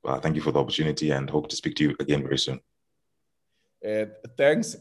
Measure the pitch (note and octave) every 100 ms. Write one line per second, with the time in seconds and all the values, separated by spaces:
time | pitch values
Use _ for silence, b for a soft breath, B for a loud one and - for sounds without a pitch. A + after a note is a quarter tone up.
0 | - C2+ D#2+ D2+ D2+ D2+ C2 - D#2 D2
1 | D#2 C#2 C2+ D2+ D2+ - D#2 - D2 C#2+
2 | C#2+ D2 C2+ C2+ - C2 _ _ _ _
3 | _ _ _ _ _ _ _ _ G#2+ G#2+
4 | G#2+ - - - C#3 D#3 - -